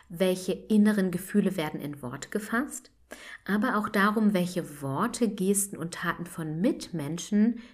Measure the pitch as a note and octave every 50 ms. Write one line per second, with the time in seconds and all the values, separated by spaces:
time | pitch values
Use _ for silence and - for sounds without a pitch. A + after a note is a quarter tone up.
0 | - - F3 E3+ F#3+ F#3 F#3 F#3 - - E3+ - - - A3 G#3+ G#3 G#3+ G#3+ G3+
1 | F#3+ F#3 F3 F3 - - - G#3 G3+ G3 F#3 F3 D3+ D3+ - D#3+ - C#3+ C#3+ C#3
2 | - B2 C3 C#3 - - - G#3 G#3 - A3+ A#3 D4 - - - - - _ _
3 | _ - - - - - - - - - G3 G#3+ G#3 - F#3 G#3+ G#3 G#3 - G#3
4 | G3 G#3+ G#3 A3+ G#3+ G#3 G3 F3+ F3 F3+ - F3 D3+ C#3+ D3 - C#3 C3+ C3+ D3+
5 | G3+ A#3+ A#3 - A#3+ G#3 - - F#3 F#3+ G3+ G3 - - - - D#3+ E3+ - -
6 | - F3 E3 - E3+ - - - E3 D#3 D3+ D#3+ F#3 C4+ E4+ - - - - D#3+
7 | C#3 C#3+ E3 E3+ - - G#3 G#3 G#3+ A#3+ A#3 - - -